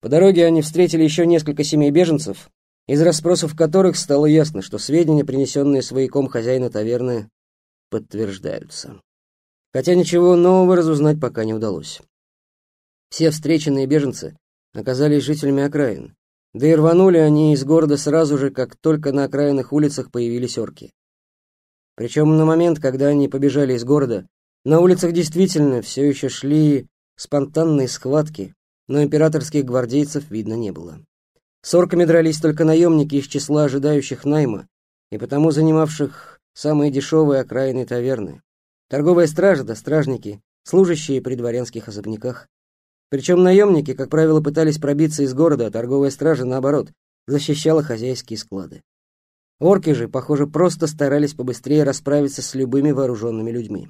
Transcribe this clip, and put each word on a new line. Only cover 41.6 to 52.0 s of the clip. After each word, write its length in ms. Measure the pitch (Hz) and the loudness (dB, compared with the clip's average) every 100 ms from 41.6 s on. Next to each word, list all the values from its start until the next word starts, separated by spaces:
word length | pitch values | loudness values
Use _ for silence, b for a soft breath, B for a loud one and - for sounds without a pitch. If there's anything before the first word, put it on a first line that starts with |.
| 120 113 113 | -8 -12 -14
особняках. 600 | 104 104 110 123 120 - _ _ _ _ _ _ | -14 -10 -10 -10 -12 -18 _ _ _ _ _ _
Причём 320 | 139 131 180 | -6 0 4
наёмники, 540 | 180 190 208 175 147 131 | 6 6 6 2 0 -6
как 140 | 135 | -4
правило, 300 | 160 160 156 | 0 2 2
пытались 380 | 156 151 160 151 | 0 0 0 0
пробиться 460 | 143 143 160 156 | -2 0 0 0
из 100 | 139 | -4
города, 320 | 127 165 143 113 | 2 2 2 -2
а 60 | |
торговая 400 | 107 120 139 139 | -6 -4 0 0
стража, 340 | 135 147 156 127 | 0 -2 0 -2
наоборот, 460 | 127 131 147 107 _ _ _ - | -2 0 -2 -4 _ _ _ -6
защищала 540 | 143 147 151 160 160 | -4 -2 -2 2 0
хозяйские 560 | 151 113 120 127 - 110 | 0 -6 -6 -8 -10 -14
склады. 460 | - 98 85 - _ _ _ _ _ _ _ _ | -12 -12 -14 -18 _ _ _ _ _ _ _ _
Орки 340 | 156 190 160 | 2 2 2
же, 140 | 135 117 | -2 -2
похоже, 380 | 135 - 147 147 | -6 -4 -2 -2
просто 400 | 151 170 151 160 | 0 0 0 -6
старались 480 | 156 143 143 147 | -2 -2 0 -2
побыстрее 500 | 147 127 123 - 151 | -4 -10 -8 -2 0
расправиться 600 | 139 139 | 2 -2